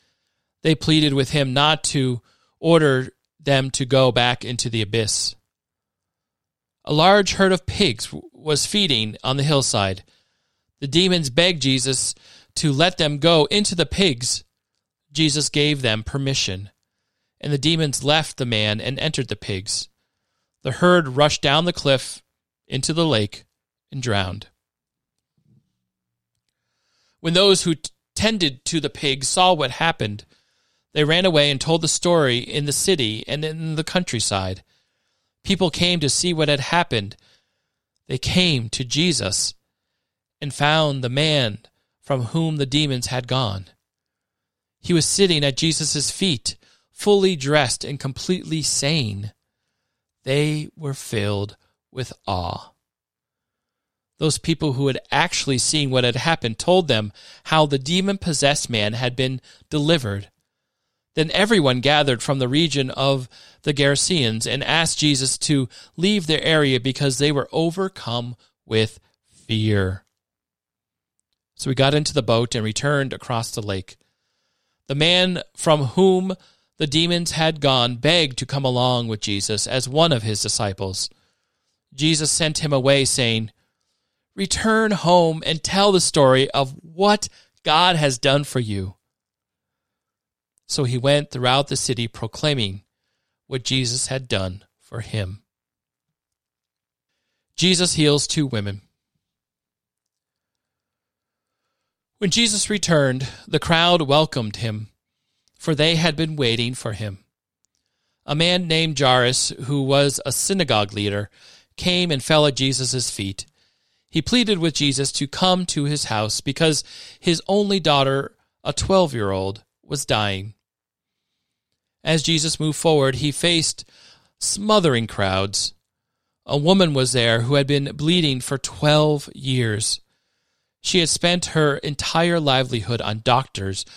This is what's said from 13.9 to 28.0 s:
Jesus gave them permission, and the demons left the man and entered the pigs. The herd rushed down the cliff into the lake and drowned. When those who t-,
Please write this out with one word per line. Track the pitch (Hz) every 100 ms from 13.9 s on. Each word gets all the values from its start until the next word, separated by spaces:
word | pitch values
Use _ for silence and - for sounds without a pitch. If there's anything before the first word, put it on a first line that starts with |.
| - 196 120 127 - - _ _ _ _ _ _
Jesus | 143 156 147 139
gave | 151 147 143
them | 123 110
permission, | 107 139 135 135 - 92 101 _ _ _ _ _ _ _
and | 147
the | 143
demons | 147 165 151 -
left | 139 156 151 -
the | 123
man | 110 107 107
and | 123 131
entered | 160 147 120
the | -
pigs. | - 95 104 - - _ _ _ _ _ _ _
The | -
herd | 120 180 180 143 127
rushed | 147 -
down | 147 147 175
the |
cliff | 170 143 131 - - _ _ _ _ -
into | 131 -
the | 160 160
lake | 113 101 - _ _ _ _ _
and | 143
drowned. | 123 101 92 98 - _ _ _ _ _ _ _ _ _ _ _ _ _ _ _ _ _ _ _ _ _ _ _ _ _ _ _
When | 165
those | 175 202 190
who | 175 156
t-, | - _